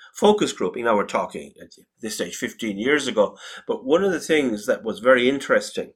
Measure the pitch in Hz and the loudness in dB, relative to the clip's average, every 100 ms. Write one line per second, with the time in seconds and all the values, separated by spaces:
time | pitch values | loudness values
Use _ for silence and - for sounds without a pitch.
0 | - - 208 208 147 - 92 120 117 104 | -18 0 2 4 0 -2 -6 -2 0 2
1 | 95 107 90 82 71 - - _ _ - | 0 -2 -4 -10 -14 -20 -20 _ _ -12
2 | 110 - 87 - 117 - 113 98 123 147 | -10 -6 -8 -6 -10 -6 -8 -4 0 0
3 | 131 110 98 - - - - 110 131 165 | 0 0 0 -2 -18 -14 -8 -6 2 2
4 | 196 156 - 156 131 104 113 107 107 98 | 2 -2 2 2 2 -2 -2 -2 -2 0
5 | 120 127 127 139 - 110 - - - | 4 6 6 2 2 0 0 -8 -10